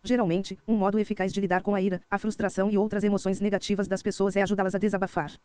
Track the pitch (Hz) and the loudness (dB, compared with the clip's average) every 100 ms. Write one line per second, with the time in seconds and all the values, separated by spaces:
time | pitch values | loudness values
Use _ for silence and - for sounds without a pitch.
0 | - 247 196 175 196 190 - 220 190 214 | 0 2 2 0 -2 -10 -2 2 2 2
1 | 208 208 190 185 196 180 185 202 196 180 | -2 -2 -2 0 0 0 2 0 0 -2
2 | - 202 220 - 202 190 196 202 214 208 | -4 -4 -4 -2 -4 0 0 2 0 0
3 | 208 202 190 190 202 196 - 202 196 190 | 0 0 0 -2 0 -2 -2 -2 0 -2
4 | - 185 196 190 196 202 190 190 208 190 | -2 0 0 2 2 2 0 2 0 0
5 | 185 - 151 - | -2 -2 -6 -8